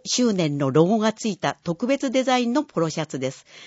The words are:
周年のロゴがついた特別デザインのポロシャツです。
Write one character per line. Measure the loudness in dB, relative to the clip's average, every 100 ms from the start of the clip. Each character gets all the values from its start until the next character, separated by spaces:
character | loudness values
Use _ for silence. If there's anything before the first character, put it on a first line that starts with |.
| -2
周 | 0 2
年 | 2 0 0
の | 2
ロ | 4 4
ゴ | 4
が | 0
つ | -2 -4
い | -4
た | -4 -4 -6
特 | -4 -2
別 | -2 0
デ | 0
ザ | 2 0
イ | 2
ン |
の | -2
ポ | -2 -2
ロ | -2
シ | -2
ャ | -6
ツ | -4
で | -6
す。 | -8 _ -20